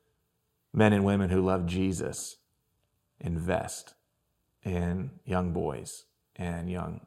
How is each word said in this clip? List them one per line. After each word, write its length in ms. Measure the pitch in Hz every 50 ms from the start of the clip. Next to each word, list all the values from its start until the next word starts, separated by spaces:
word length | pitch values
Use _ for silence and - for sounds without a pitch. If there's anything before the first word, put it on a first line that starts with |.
| _ _ _ _ _ _ _ _ _ _ _ _ _ _ -
men 180 | - 110 107 104
and 120 | 101 98
women 240 | 98 101 98 98 90
who 120 | 92 95
love 240 | 92 92 92 92 87
Jesus 720 | 85 87 92 95 95 95 80 76 71 - - - - - _ _ _ _ _ _ _ _ _ _ _ _ _ _ _ _ _
invest 760 | - 87 85 80 82 92 92 - - - - - - - - _ _ _ _ _ _ _ _ _ _ _ _ _ _
in 480 | - 90 87 87 87 87 92 90 - - - _
young 280 | - 90 92 90 90 82
boys 500 | 87 82 76 69 58 - - - - - _ _ _ _ _ _ -
in 300 | 90 87 85 85 85 87
young 340 | 90 87 82 82 82 - -